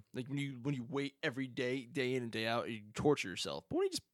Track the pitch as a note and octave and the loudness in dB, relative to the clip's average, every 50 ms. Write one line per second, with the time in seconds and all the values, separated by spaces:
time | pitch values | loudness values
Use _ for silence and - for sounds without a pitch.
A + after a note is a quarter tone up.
0 | - _ - B2 A#2+ B2 C#3 C#3+ C#3+ C#3 C3 A#2+ A#2 D3 C#3+ B2 A#2 A#2 C#3 C#3 | -8 _ -6 -6 -4 -2 -2 -2 -2 -2 -4 -4 -2 -2 -2 -2 -2 -2 -2 -2
1 | C#3+ C#3 - _ - D3+ A#2 C3+ C3 C3 A#2 C#3 B2 B2 C3 C#3 A#2 A#2+ A#2 C#3 | -2 -2 -4 _ -2 -2 0 -2 -4 -2 -2 0 0 0 0 -2 -2 -4 0 0
2 | B2+ B2+ C3 B2+ A#2+ A2+ G#2+ A2 A2+ A2+ A#2 A#2+ D2 F#2+ A#2 G#2+ G#2 G#2+ - - | 2 2 2 2 0 0 0 0 2 2 2 2 0 0 -4 -6 -8 -8 -2 4
3 | - D3 C#3+ - - F#2 F2+ - - - C#2 - - - - F4 G4+ F#4+ E4+ - | 6 6 6 6 2 -2 -4 -4 -2 -2 -4 -4 -4 -2 0 2 2 2 0 -2
4 | - _ | -6 _